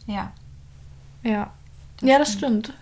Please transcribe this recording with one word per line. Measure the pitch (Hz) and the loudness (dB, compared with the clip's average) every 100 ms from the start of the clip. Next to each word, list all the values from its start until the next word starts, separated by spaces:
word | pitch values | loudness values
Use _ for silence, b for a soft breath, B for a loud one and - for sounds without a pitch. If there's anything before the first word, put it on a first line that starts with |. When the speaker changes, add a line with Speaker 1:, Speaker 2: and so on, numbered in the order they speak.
| - | -10
Speaker 1:
Ja. | 202 - - - - - - - - - - | -8 -8 -12 -20 -20 -20 -20 -20 -20 -20 -8
Speaker 2:
Ja. | 233 208 208 - - - - - | -2 -2 -2 -12 -20 -20 -20 0
Speaker 1:
Das | 262 | 6
Speaker 2:
Ja, | 269 | 6
das | 294 | 4
Speaker 1:
stimmt. | 202 277 214 214 | 0 0 -2 -2
Speaker 2:
stimmt. | - | -14